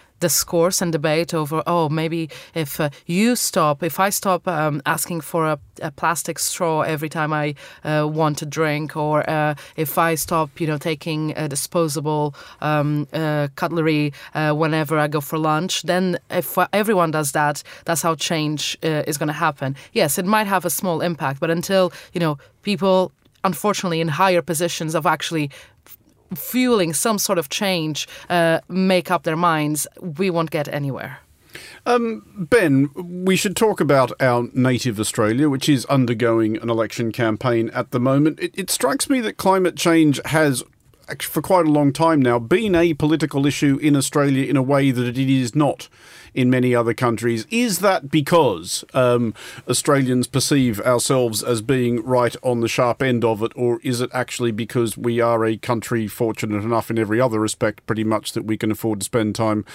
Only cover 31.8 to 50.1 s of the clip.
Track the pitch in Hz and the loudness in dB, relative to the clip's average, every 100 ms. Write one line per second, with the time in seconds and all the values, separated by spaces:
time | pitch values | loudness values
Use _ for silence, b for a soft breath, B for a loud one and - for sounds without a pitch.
31.8 | - 240 233 214 - 208 160 233 170 135 | 0 0 0 -6 -12 -10 2 4 6 4
32.8 | 143 - 175 180 185 185 - 170 220 - | 2 -2 -10 -4 0 2 0 2 2 2
33.8 | 151 143 - - 131 120 120 135 127 123 | 2 4 2 2 2 2 0 0 2 2
34.8 | 127 104 104 - 107 120 151 135 156 135 | 0 -2 -2 0 0 2 2 0 2 2
35.8 | - 139 120 113 117 113 110 110 113 113 | 2 2 2 2 2 2 2 0 -2 0
36.8 | 107 - 117 107 113 107 127 117 117 127 | -2 -2 -4 0 0 0 0 0 0 -2
37.8 | 120 127 127 139 156 151 175 - 190 - | -4 0 2 4 2 0 -6 -6 -6 -2
38.8 | 254 277 - 262 214 - 190 190 180 - | -2 -2 0 -2 -2 -2 2 2 2 0
39.8 | 175 165 156 131 - 156 151 120 - _ | 2 4 4 2 0 2 2 0 -6 _
40.8 | _ _ - 143 - 165 151 185 160 147 | _ _ -16 -10 -6 -4 2 4 4 4
41.8 | 143 139 165 156 127 120 113 190 220 170 | 4 4 2 4 4 2 2 0 2 4
42.8 | 170 147 156 160 147 143 143 - 147 135 | 4 2 2 2 0 0 0 2 2 2
43.8 | 151 143 - 147 143 135 135 139 131 139 | 4 2 2 2 2 2 2 2 2 4
44.8 | 139 123 123 123 135 135 120 147 143 - | 4 2 0 0 2 2 2 2 2 0
45.8 | - B B B B - 127 127 127 120 | -8 B B B B 0 2 4 4 2
46.8 | 117 117 123 110 117 113 110 233 240 170 | 2 0 0 0 0 -2 -2 0 0 2
47.8 | 196 185 139 160 139 170 139 87 85 - | 2 0 0 0 4 4 4 0 -4 -10
48.8 | - 135 123 120 117 104 B B - 123 | -4 2 4 4 0 -4 B B -4 -2
49.8 | - 139 127 | 2 2 2